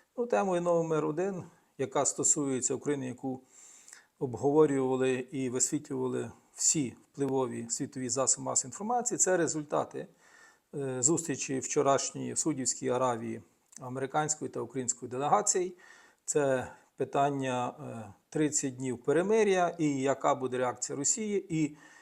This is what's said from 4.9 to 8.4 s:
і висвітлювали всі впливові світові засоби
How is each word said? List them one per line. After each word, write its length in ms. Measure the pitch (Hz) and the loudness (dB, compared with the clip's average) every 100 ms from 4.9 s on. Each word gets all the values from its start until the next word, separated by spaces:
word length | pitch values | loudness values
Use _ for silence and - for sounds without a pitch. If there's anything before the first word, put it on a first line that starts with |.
| 131 131 | 2 2
і 380 | 127 127 131 131 | 0 -2 -4 -2
висвітлювали 800 | 123 - 147 147 131 127 123 120 - _ | 0 0 -2 -4 -4 -2 -2 -6 -10 _
всі 420 | - - 160 123 - _ | -2 0 2 -2 -6 _
впливові 540 | - 139 135 123 117 117 | -4 0 0 0 -4 -6
світові 380 | - 139 131 127 | -6 -6 -6 -4
засоби 360 | 135 127 - | 0 0 0